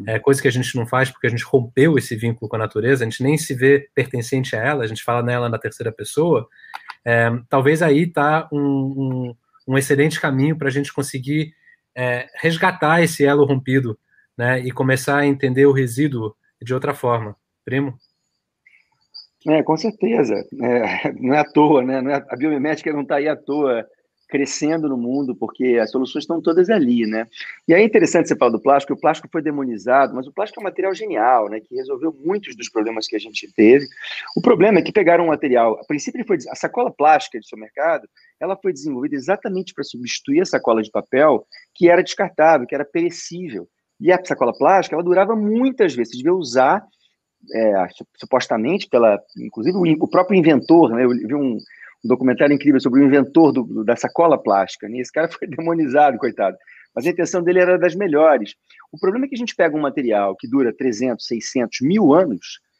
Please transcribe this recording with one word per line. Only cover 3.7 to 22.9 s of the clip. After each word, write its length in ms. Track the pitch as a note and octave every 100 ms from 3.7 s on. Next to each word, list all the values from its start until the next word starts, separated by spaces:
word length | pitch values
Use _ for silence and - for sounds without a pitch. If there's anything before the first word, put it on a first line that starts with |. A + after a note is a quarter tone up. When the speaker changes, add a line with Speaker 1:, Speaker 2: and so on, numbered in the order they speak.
| C#3 C#3
Speaker 1:
pertencente 640 | - B2 B2 A2+ C3+ B2+ A2+
a 40 |
ela, 220 | A#2 D3
a 40 | A2
gente 180 | A2+
fala 180 | - A#2+
nela 260 | A#2+ B2 A#2+
na 100 | A2+
terceira 340 | A2+ - A#2
pessoa, 560 | A2 G#2+ - E3+ C3+ - _ - - - -
é, 260 | A#2+ A#2 A#2 A#2 -
talvez 320 | C#3 C3 D#3+
aí 240 | E3 C#3+ E3+
tá 420 | D#3+ D3 D#3 D#3+
um, 80 | D3
um, 800 | C#3+ C#3 C3+ C3+ C3+ B2+ B2 A#2+ _ _ -
um 100 | C3+
excelente 420 | C3 C#3 D3+ D#3
caminho 380 | D#3+ C3 C#3+ D#3+
pra 120 | C#3
gente 220 | C3+ C#3
conseguir, 640 | - C#3 C#3 B2+ D3+ D#3 - _ _ _
é, 340 | - B2+ A#2+ B2+ -
resgatar 640 | E3 E3 F#3 F3+ D3+ E3
esse 220 | E3+ -
elo 200 | C#3 C#3+
rompido, 520 | C3+ C3 C3 C3+ B2 G#2+ _ _ _ -
né, 220 | A#2+ B2+
e 140 | B2+
começar 460 | B2+ C3 C3 C3 C#3+
a 80 | C#3+
entender 380 | C#3 C3+ B2+
o 80 | C#3
resíduo 640 | C3+ B2+ A#2 D3+ B2 A2 - _ _
de 140 | A#2+
outra 180 | B2+ C#3+
forma. 440 | - B2 A#2+ G#2+ - _ _
Primo? 320 | - B2+ C#3 A#2 _ _ _ _ _ _ _ _ _ _ _ - - _ D#3
Speaker 2:
É, 160 | D#3
com 140 | C#3+ D#3+
certeza. 580 | A3 G#3 F#3 A3+ B2 G2+ - -
É, 520 | A#2+ B2 G#2 - C#3+
<laughs> 80 | A2
não 140 | B2+
é 40 | D3
à 60 |
toa, 400 | D3 D3 D3 D3
né? 160 | B2+ C3
Não 100 | B2+
é, 140 | C#3+ -
a 80 | B2
biomimética 560 | D3+ D3 D3 D#3 D#3+